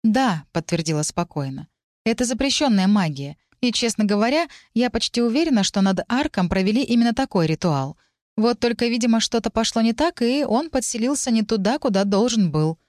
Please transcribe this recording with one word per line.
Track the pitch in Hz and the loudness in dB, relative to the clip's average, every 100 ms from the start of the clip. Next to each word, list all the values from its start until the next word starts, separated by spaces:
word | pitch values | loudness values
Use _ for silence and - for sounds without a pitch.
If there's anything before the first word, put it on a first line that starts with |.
«Да», | 220 220 254 165 - | 2 2 0 -2 -6
подтвердила | 165 - 170 160 151 | -8 -4 -4 -2 -2
спокойно. | 151 - 175 151 135 135 156 _ _ _ | -2 -4 -6 -6 -8 -8 -14 _ _ _
«Это | 226 233 | -4 -2
запрещенная | 247 247 269 - 294 196 190 | -2 0 -2 0 2 4 4
магия, | 208 170 139 139 151 _ _ | 2 0 -4 -12 -14 _ _
и, | 247 | -2
честно | - 240 - | 0 -2 0
говоря, | 214 202 226 302 330 - _ | 0 2 2 0 -2 -10 _
я | 226 247 | -2 0
почти | 233 - 240 | -2 -4 -2
уверена, | 240 247 330 233 | 0 0 2 2
что | 190 202 | 0 0
над | 196 185 - | 0 0 -2
Арком | 247 311 - 175 | -2 -2 -2 0
провели | 190 190 220 | 0 0 0
именно | 269 233 233 | 2 2 2
такой | 233 269 190 160 | 0 0 0 0
ритуал. | 156 180 143 135 - _ _ _ - | 0 0 0 -4 -10 _ _ _ 0
Вот | 226 240 | 0 2
только, | 240 233 240 | -2 0 0
видимо, | 233 233 226 | 0 2 2
что-то | - 233 220 | 0 -2 -2
пошло | 226 226 226 | -2 -2 0
не | 226 | 0
так, | 226 320 - | 2 -2 0
и | 233 277 | 0 0
он | 285 226 320 | 0 -2 0
подселился | 262 - 226 240 285 - | -4 -4 -4 -2 -2 0
не | 226 | 0
туда, | 214 226 190 285 | 2 0 0 0
куда | 262 190 | 0 0
должен | 202 196 240 226 180 | 2 2 2 2 2
был». | 147 156 165 | 2 0 -2